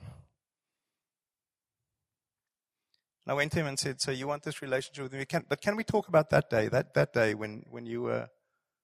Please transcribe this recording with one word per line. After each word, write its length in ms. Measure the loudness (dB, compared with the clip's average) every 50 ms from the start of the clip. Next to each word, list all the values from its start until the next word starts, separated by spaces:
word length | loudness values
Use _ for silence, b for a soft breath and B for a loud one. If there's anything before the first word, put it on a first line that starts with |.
| B B B B B B B _ _ _ _ _ _ _ _ _ _ _ _ _ _ _ _ _ _ _ _ _ _ _ _ _ _ _ _ _ _ _ _ _ _ _ _ _ _ _ _ _ _ _ _ _ _ _ _ _ _ _ _ _ _ _ _ _ -6
And 80 | -2
I 40 | 0
went 160 | 0 0 2
to 80 | 0 0
him 80 | 0 0
and 120 | -2 -2
said, 220 | -4 -4 -4 -4
"So 80 | -2 -2
you 160 | -2 -2 -4 -4
want 160 | -6 -6 -6
this 200 | -8 -10 -8 -4
relationship 400 | -2 -2 -2 -2 -4 -8 -10 -10
with 100 | -8 -8
me? 120 | -8 -6
Can, 200 | -2 -2 -2 -2 -2
but 140 | -4 -2
can 140 | 0 0 0
we 80 | 0 0
talk 240 | 0 0 0 2 4
about 240 | 4 4 6 6
that 180 | 4 2 4 4
day, 180 | 2 2 2 2
that, 260 | 2 0 0 0 2
that 180 | 2 2 2 4
day 220 | 2 4 4 2
when, 300 | 0 -4 -8 -8 -10 -14 -14
when 160 | -14 -12 -10
you 160 | -8 -6 -4
were 280 | -2 -2 -2 -2 -4 -6 _ _ _ _ _ _ _ _ _ _